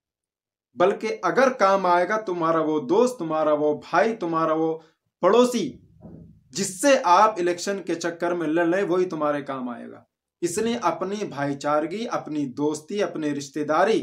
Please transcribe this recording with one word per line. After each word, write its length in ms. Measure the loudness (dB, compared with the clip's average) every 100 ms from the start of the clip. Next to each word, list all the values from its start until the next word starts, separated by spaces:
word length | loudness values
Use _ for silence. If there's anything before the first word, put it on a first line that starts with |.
| _ _ _ _ _ _ _ 0
बल्कि 320 | 0 2 -4 -4
अगर 280 | -2 2 2
काम 320 | 4 2 4 4
आएगा 300 | 2 2 -2
तुम्हारा 380 | -2 -2 0 2
वो 160 | 2 -2
दोस्त, 340 | 2 4 4 2
तुम्हारा 340 | -4 0 2
वो 200 | 2 2 -2
भाई, 280 | 0 0 2
तुम्हारा 400 | 0 -4 0 0
वो 180 | 0 0 -4 -10 _ _ 0
पड़ोसी 460 | 4 6 4 2 -4 -8 _ _ -20 -20 -20 -20 _
जिससे 440 | -8 -6 0 4 4
आप 380 | 6 6 6 4
इलेक्शन 400 | -2 -2 -4 -6
के 140 | -4 -4
चक्कर 380 | -4 -4 -4
में 120 | -2 0
लड़ 200 | 0 2
रहे, 160 | 0
वही 200 | 0 0 0
तुम्हारे 360 | -2 -2 -2
काम 260 | -4 -8 -8
आएगा। 360 | -10 -14 -18 _ _ _ -8
इसलिए 360 | -6 -2 -2 -2
अपनी 400 | -2 -4 -6 -6 -8
भाईचारगी, 760 | -6 -6 -4 -2 0 -2 -6 -6
अपनी 380 | -6 -6 -6 -6
दोस्ती, 540 | -4 -4 -4 -6 -4
अपनी 280 | -4 -4 -4
रिश्तेदारी 680 | -6 -8 -8 -2 0 2 0